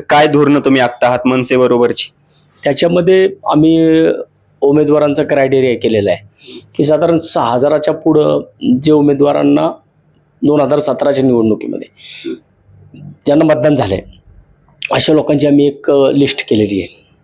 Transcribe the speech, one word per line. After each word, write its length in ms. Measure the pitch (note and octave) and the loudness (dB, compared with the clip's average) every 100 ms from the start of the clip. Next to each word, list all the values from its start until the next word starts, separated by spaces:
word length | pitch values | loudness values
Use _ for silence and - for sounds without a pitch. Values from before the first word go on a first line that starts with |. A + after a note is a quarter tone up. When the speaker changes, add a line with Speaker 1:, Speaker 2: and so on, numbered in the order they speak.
| - | 0
Speaker 1:
काय 180 | D3 D3+ | 2 2
धोरणं 320 | C#3+ C#3 C#3+ | 2 2 2
तुम्ही 220 | C3 C3+ | 2 0
आखता 260 | A#2+ - B2 | 0 0 -2
आहात 200 | B2 B2+ | 0 -2
मनसेबरोबरची? 840 | B2+ B2 B2+ B2 A#2+ A#2+ - - _ _ _ _ _ | -2 0 0 2 2 0 -2 -10 _ _ _ _ _
Speaker 2:
त्याच्यामध्ये 680 | - F3+ F3 F3 F3 F#3+ F#3+ F#3+ - | -4 0 0 0 2 2 2 -2 -2
आम्ही 600 | D3+ D#3+ D#3+ D#3+ D#3+ D#3+ - - _ _ - | 2 2 2 2 2 2 -2 -8 _ _ -4
उमेदवारांचा 640 | C#3+ D3+ D3 D3 D3 C#3+ | 0 2 2 2 0 -2
क्रायटेरिया 520 | C#3+ C#3+ C3+ C3+ C3 A#2 | -2 0 0 0 0 -2
केलेला 360 | A#2 A2 G2+ | -2 0 0
आहे 160 | F2 - _ - - - - | -4 -8 _ -20 -20 -12 -4
की 60 | |
साधारण 340 | C#3+ D3+ E3+ E3 | 0 0 0 0
सहा 360 | - E3+ A#2 | -2 -2 -2
हजाराच्या 400 | B2 C#3+ D3+ D3+ | 0 0 0 -2
पुढं 480 | D#3 E3 D3+ D3+ D3+ - - - B2+ | -2 0 2 2 -2 -6 -8 -2 -2
जे 80 | D3+ | 2
उमेदवारांना 800 | D3+ C#3+ C#3 C#3+ D3 C#3+ C#3+ D#3+ - _ _ _ _ _ - | 2 2 2 0 0 0 0 -2 -6 _ _ _ _ _ -4
दोन 200 | - D3+ | 0 0
हजार 180 | C3 D3 | 0 0
सतराच्या 440 | C#3 B2 C#3+ C3+ | -2 -2 -2 0
निवडणुकीमध्ये 640 | C3+ A#2+ A2 G#2 - - - _ - - - - _ _ _ - - - - - - | 2 2 0 -2 -6 -12 -12 _ -20 -16 -14 -14 _ _ _ -20 -20 -20 -20 -10 -2
ज्यांना 200 | D3 D#3+ | 0 0
मतदान 300 | D3+ D3+ C3+ | 0 0 0
झालंय 240 | G2+ F#2+ - - _ - _ _ _ - - | -2 -6 -8 -20 _ -20 _ _ _ -14 -6
अशा 220 | C#3 - | -4 0
लोकांची 340 | D#3 C#3 D3 D3 | 0 0 0 2
आम्ही 200 | C#3+ C#3+ | 2 2
एक, 240 | C#3+ - | -2 0
अ, 200 | C#3+ C3+ | 2 2
लिस्ट 380 | C#3 C3+ - - | 2 -2 -2 -2
केलेली 320 | A2 G#2 G2 | -2 0 -4
आहे 240 | F2 - _ _ | -8 -14 _ _